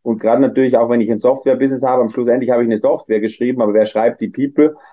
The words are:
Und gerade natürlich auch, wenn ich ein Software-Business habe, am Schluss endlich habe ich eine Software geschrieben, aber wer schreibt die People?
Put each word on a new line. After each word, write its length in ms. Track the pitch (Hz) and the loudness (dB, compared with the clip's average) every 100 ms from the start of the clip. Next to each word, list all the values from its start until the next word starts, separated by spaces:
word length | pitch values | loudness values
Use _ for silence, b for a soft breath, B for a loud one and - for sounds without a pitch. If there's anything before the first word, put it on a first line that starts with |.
Und 180 | 120 110 | -6 -4
gerade 200 | 110 120 | 0 2
natürlich 360 | 135 135 131 120 | 2 2 2 2
auch, 120 | 117 | 2
wenn 120 | 120 | 0
ich 100 | 110 | 0
ein 60 | 113 | 0
Software-Business 640 | 123 135 - 120 135 131 | 0 0 0 0 0 -2
habe, 180 | 131 127 | -2 0
am 60 | 117 | -2
Schluss 220 | 120 120 | -2 0
endlich 200 | 123 120 | 0 0
habe 120 | 123 | 0
ich 40 | 117 | 0
eine 100 | 107 | 0
Software 420 | 131 156 - 110 | 0 -2 -2 -2
geschrieben, 420 | 107 - 123 127 | -2 -4 -4 0
aber 120 | 107 | 0
wer 120 | 104 107 | 2 2
schreibt 360 | - 117 - | 0 -2 -2
die 80 | 107 | -6
People? 460 | - 139 139 151 151 B | -4 -4 2 0 0 B